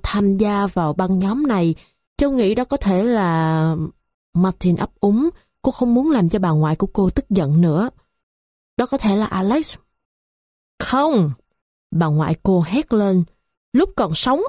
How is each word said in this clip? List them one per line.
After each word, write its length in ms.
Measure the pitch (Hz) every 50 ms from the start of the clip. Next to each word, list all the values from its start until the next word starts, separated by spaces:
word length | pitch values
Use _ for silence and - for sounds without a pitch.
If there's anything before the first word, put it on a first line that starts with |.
| -
tham 340 | - - 208 202 196 196
gia 300 | 190 220 208 208 202 202
vào 260 | 190 - 180 165 151 147
băng 260 | 175 185 180 190 180
nhóm 280 | 190 196 220 277 302
này. 280 | 269 220 185 170 165 160 - - _ _ _ _ _ _
Cháu 140 | - 277 285
nghĩ 240 | 269 254 214 190 214
đó 100 | 247 254
có 120 | - -
thể 260 | - - 196 185 180 208
là," 720 | 247 240 214 190 170 165 160 160 160 160 160 160 160 160 160 156 160 - _ _ _ _ _ _ _ -
Martin 420 | 170 185 190 180 - - 180 170
ấp 160 | 151 - - _ -
úng, 300 | - 202 208 233 294 339 - - _ _ _ _
cô 100 | - 269
không 220 | 254 - 247 240 233
muốn 180 | 247 269 320
làm 180 | 294 233 175 165
cho 100 | 214 208
bà 100 | 185 175
ngoại 260 | 156 151 156 151 160
của 120 | - 202
cô 220 | - - 208 190 -
tức 200 | - 277 - -
giận 320 | 196 190 156 135 147 170
nữa. 280 | 175 165 147 170 220 254 - _ _ _ _ _ _ _ _ _ _ _ _ _ _ _ -
"Đó 80 | - 247
có 120 | - 277
thể 180 | 277 - 214 196
là 100 | 208 214
Alex." 500 | - - 185 190 202 247 311 - - - - _ _ _ _ _ _ _ _ _ _ _ _ _ _ _ _ _ _ _ -
"Không!" 520 | - - 247 269 285 320 294 220 170 147 127 - _ _ _ _ _ _ _ _ _ -
bà 160 | - 160 170
ngoại 280 | 156 151 151 156 - 160 - -
cô 180 | 202 190 175
hét 320 | 165 160 196 277 311 - 233
lên. 300 | 214 202 196 185 185 170 - _ _ _ _ _ _ _ _ -
"Lúc 160 | 254 381 381 -
còn 200 | - 220 160 160
sống, 260 | - - 254 269 320 427